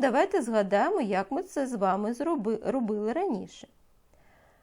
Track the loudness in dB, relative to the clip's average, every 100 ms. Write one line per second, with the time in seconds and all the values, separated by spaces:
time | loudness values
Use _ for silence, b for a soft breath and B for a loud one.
0 | 2 4 2 2 2 2 2 2 2 2
1 | 0 -2 -2 -4 -4 -4 -4 0 0 2
2 | -2 -2 -2 -2 -2 -2 -2 -2 -2 -2
3 | -2 -2 -2 -2 -6 -16 -20 _ _ _
4 | _ b b b b b